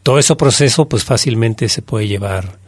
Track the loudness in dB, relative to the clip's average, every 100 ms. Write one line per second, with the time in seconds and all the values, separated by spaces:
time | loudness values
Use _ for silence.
0 | 0 2 2 2 2 4 2 2 0 0
1 | -2 0 0 0 0 0 -4 -4 -4 -4
2 | -4 -4 -4 -4 -6 -12